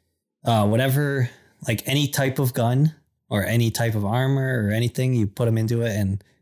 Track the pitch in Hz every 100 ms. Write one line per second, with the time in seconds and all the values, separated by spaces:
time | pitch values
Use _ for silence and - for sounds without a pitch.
0 | _ _ _ _ 120 113 104 113 131 135
1 | 143 139 123 - _ _ - 110 - 143
2 | 139 - 135 135 131 123 117 127 156 -
3 | _ _ - 104 - 117 117 - 117 107
4 | 101 120 131 139 131 123 104 110 120 -
5 | 131 123 104 - 117 110 113 117 117 104
6 | 98 95 - _